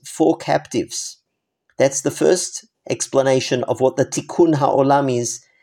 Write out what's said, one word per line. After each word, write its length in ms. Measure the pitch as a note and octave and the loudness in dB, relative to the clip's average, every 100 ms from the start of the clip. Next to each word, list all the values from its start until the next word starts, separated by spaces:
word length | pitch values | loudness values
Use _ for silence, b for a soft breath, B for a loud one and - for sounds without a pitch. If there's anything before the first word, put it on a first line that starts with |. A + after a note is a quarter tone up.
for 320 | - - D#3+ D#3+ | -10 0 0 0
captives. 840 | - D3 - A#2 - - - - _ _ _ _ _ - | 0 -2 -2 -6 -6 -8 -12 -14 _ _ _ _ _ 0
That's 240 | C3+ C3+ | 0 0
the 100 | D3+ | -4
first 540 | C#3 D3+ F3 - - - _ - | 0 2 2 0 -10 -18 _ -8
explanation 760 | A#2+ - C3+ C3+ C3 - B2+ | -6 -2 0 2 2 0 -2
of 160 | - A#2+ | -2 0
what 160 | C3 C3+ | 0 0
the 100 | C3 | -2
tikkun 500 | - - - E3 D3+ | -4 -6 2 2 4
ha'olam 540 | C#3 - C#3 C#3+ C#3 | 2 2 4 2 2
is 300 | A#2+ A#2 - _ _ | -2 -4 -8 _ _